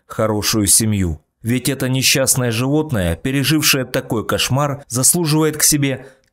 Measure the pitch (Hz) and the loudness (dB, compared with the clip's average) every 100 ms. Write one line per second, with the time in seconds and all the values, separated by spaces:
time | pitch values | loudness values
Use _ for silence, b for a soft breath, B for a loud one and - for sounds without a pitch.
0 | - - 110 104 98 110 98 - 110 104 | -12 -4 -2 0 -2 0 2 2 2 0
1 | 90 78 _ _ 113 123 131 135 127 131 | 0 -4 _ _ -4 -2 -2 -2 -2 0
2 | 120 143 131 - 123 110 131 147 156 120 | 0 2 2 0 0 0 0 0 0 0
3 | 87 85 131 139 131 156 151 139 123 135 | 0 0 -2 0 2 2 2 0 0 -4
4 | - 117 - 101 - 123 143 131 - 117 | -2 -2 -2 -4 -2 -2 -2 -4 -6 -2
5 | 131 175 160 156 156 147 - 151 143 127 | 0 2 2 2 2 0 0 2 0 -2
6 | B B B | B B B